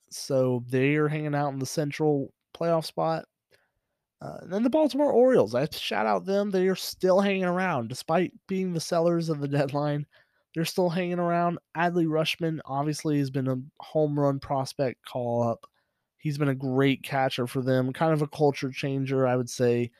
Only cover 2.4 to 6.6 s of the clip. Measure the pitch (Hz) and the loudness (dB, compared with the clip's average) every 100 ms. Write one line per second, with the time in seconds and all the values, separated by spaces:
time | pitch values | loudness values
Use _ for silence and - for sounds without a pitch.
2.4 | _ - 170 165 156 - 160 160 - _ | _ -6 -2 0 -2 -4 -2 -4 -8 _
3.4 | _ _ _ _ _ _ _ _ 139 - | _ _ _ _ _ _ _ _ -14 -14
4.4 | - 185 247 311 311 269 285 226 254 240 | -6 -2 2 4 2 2 2 6 6 6
5.4 | 113 120 151 - - 214 214 202 180 196 | 4 2 -2 -4 -4 -2 0 0 0 -2
6.4 | 208 190 | 0 2